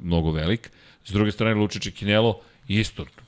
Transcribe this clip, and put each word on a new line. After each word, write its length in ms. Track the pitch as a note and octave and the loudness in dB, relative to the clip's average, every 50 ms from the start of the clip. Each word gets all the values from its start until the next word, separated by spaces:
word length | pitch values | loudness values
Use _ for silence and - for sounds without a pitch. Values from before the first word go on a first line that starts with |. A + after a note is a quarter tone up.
mnogo 300 | - F2 E2+ E2+ D#2+ D#2+ | -4 0 0 2 2 0
velik. 400 | D#2+ D#2 D#2 E2+ A2+ A#2 - - - - - - - _ _ | 0 -2 0 -2 -2 -2 -4 -10 -20 -20 -20 -20 -20 _ _
S 80 | - | -4
druge 200 | F#2+ G2+ G#2+ G#2 | 0 2 2 2
strane, 220 | G2+ - A2+ A2 A2 | 2 0 0 0 2
Lučić 300 | G#2+ G#2 G2+ - G#2 - | 2 2 0 -2 -4 -8
i 60 | G2+ | -8
Kinelo 480 | - - G2 G2+ G#2 G#2+ A2+ A#2 G#2 - - - _ _ _ - | -10 -6 -2 2 2 4 4 2 0 -2 -6 -20 _ _ _ -2
isto. 380 | G2 A2 A2 - - - D3 - _ - - | 0 0 0 0 -4 -10 -14 -14 _ -20 -12